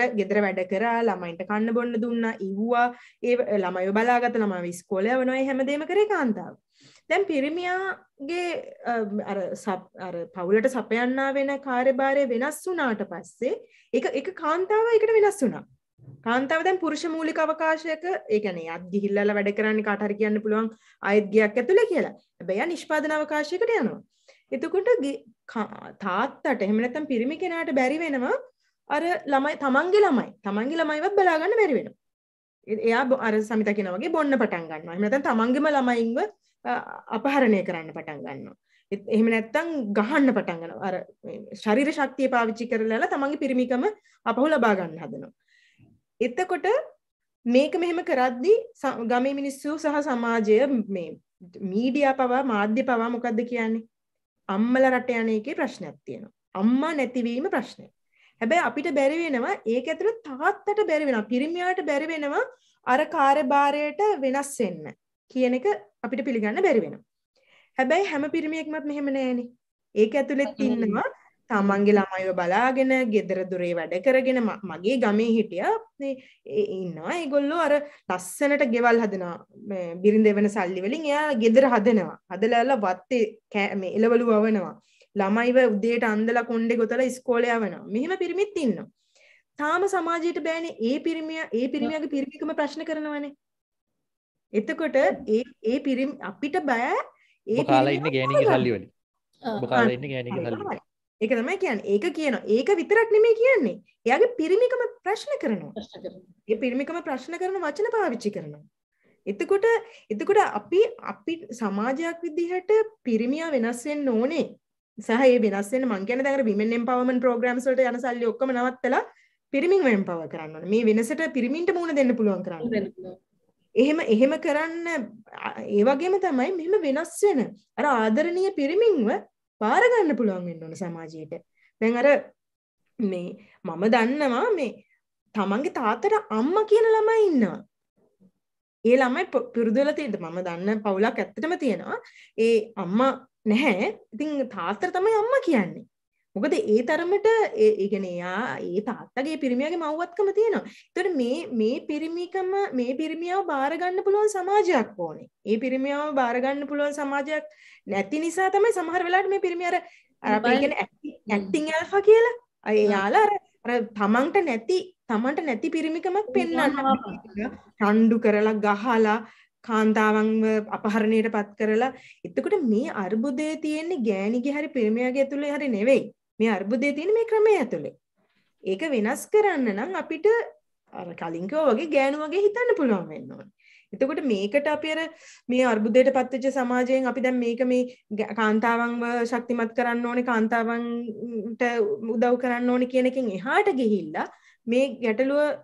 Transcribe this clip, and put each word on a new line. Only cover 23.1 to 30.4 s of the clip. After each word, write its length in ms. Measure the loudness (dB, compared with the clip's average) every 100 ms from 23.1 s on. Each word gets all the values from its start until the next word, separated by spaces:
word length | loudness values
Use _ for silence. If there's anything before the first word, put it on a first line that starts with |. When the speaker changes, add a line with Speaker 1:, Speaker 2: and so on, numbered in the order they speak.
| -2
Speaker 1:
අවකාශයකට 520 | -2 -4 -4 -2 0
යනවා. 300 | 0 0 -4 -14 _ _ _ _
එතකොට 360 | -6 -2 0 2 2
ගේ-, 240 | 0 -6 -12 _
කා-, 500 | -10 -6 -6 -10 -18 -10
තාත්තට 640 | -4 -2 -2 -4 -2 0
එහෙම 160 | 0 0
නැත්නම් 280 | 0 -4 -4
පිරිමි 300 | -2 -2 -4
කෙනාට 340 | -4 -4 -2
බැරි 260 | 0 0 0
වෙනවා 360 | -2 -2 -2 -4 -6 _ _ _ -6
අර 120 | -2 -2 -2
ළමයි, 320 | 0 0 0 -2
තමන්ගේ 460 | 0 2 4 4
ළමයි, 260 | 4 2 -2 -8